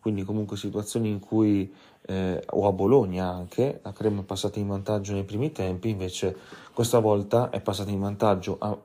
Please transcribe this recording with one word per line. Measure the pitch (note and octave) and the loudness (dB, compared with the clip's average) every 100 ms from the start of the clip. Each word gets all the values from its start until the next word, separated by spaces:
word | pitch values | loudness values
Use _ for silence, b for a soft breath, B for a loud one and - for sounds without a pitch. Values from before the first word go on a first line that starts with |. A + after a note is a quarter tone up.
quindi | A2+ G#2 | -2 -2
comunque | F#2+ G#2+ G#2 G2+ | -2 -4 -4 -6
situazioni | G2+ G#2 G#2 A#2 A2 | -6 -6 -4 -2 -2
in | G#2 | -2
cui, | F#2+ A2 G#2+ G2+ G2 B B B - | 0 4 4 4 -2 B B B -8
eh, | F#2+ F#2 F2+ - | -2 -2 -2 -2
o | - G2+ | 2 2
a | |
Bologna | F#2+ G2 C3+ G2+ F#2 F#2 | 4 6 6 4 -2 -4
anche, | F2+ F2+ - C3 - | -4 -6 0 0 -2
la | G#2+ | -10
Cremo | G2 G#2+ G2+ | -2 0 0
è | |
passata | F#2+ G2 G#2 G#2+ | -4 -4 -4 -2
in | G2+ | -4
vantaggio | G2 G2 G#2 G2 | -4 -2 -2 0
nei | G2+ | -4
primi | F#2+ G#2 D3 | -4 -2 -4
tempi, | D#3 F#2+ F2+ A2+ | -2 -4 -2 -2
invece | G2+ F#2 - F#2+ F#2 B B B | -2 -4 -2 -2 -4 B B B
questa | - A#2 A#2+ | -2 4 4
volta | G#2+ G#2 G2+ A#2 B2 | 6 4 4 2 2
è | - | -2
passata | - G2 G2 | -4 -4 -2
in | G2+ | -2
vantaggio | G2 G2+ A2 F#2 F2+ F#2 | -2 2 2 2 0 -4
a | G#2 G#2 | -4 -6